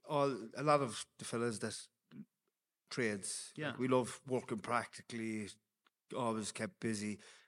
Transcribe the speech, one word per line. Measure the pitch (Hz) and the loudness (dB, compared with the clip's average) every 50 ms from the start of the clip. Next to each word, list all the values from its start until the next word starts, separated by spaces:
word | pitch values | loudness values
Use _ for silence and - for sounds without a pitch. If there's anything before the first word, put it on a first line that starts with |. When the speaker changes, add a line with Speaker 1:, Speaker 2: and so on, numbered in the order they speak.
| - - | -4 0
Speaker 1:
all, | 156 143 139 139 131 98 110 113 - | 4 4 4 4 2 0 -4 -6 -6
a | 120 143 | 0 6
lot | 151 147 143 | 6 6 6
of | 139 120 104 - - - _ | 6 2 -2 -6 -8 -10 _
the | - - | -12 -6
fellas | - - 117 117 120 110 98 | -2 0 0 2 0 0 0
that | 117 110 - - - - _ _ _ _ - - - - _ _ _ _ _ _ _ _ _ _ _ _ | -2 -4 -4 -6 -10 -16 _ _ _ _ -16 -16 -16 -16 _ _ _ _ _ _ _ _ _ _ _ _
trades, | - 135 120 107 104 95 - - - - - - - | -2 0 2 2 0 0 -4 -6 -6 -6 -8 -10 -8
Speaker 2:
Yeah. | - 151 143 | -6 -4 -4
Speaker 1:
like, | 117 113 | -2 0
we | 127 | 4
love | 127 131 127 120 107 - - - | 6 6 4 4 2 -4 -10 -4
working | 131 127 120 - - 123 104 | -2 -2 -2 0 -2 -4 -4
practically, | - - 120 117 110 - - - - - 120 113 113 113 110 110 104 95 - - _ _ _ _ _ _ _ _ _ _ - | -2 0 0 0 0 -2 -8 -14 -12 -10 -6 -4 -4 -2 -2 -4 -6 -8 -10 -14 _ _ _ _ _ _ _ _ _ _ -4
always | 104 123 113 110 110 104 - | 0 0 2 0 0 -2 -4
kept | - - 113 101 - _ | -2 -2 -4 -4 -4 _
busy. | - 117 110 101 104 107 104 90 - - - - - | -2 -2 0 0 0 -2 -4 -4 -8 -18 -20 -20 -20